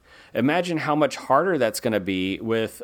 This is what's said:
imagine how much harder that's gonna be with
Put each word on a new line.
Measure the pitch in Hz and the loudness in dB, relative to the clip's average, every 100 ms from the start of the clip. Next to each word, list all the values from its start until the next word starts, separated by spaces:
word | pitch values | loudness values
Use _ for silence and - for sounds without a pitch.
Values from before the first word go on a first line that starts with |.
| _ - - | _ -20 -8
imagine | - 127 165 180 160 | 0 2 2 0 -2
how | 139 151 | 0 2
much | 143 - | 2 -2
harder | - 135 185 165 | 0 2 2 2
that's | 117 - | 0 0
gonna | 120 107 | 0 0
be | 90 95 92 95 | 0 -2 -2 -2
with | 113 113 110 - | -2 -2 -2 -6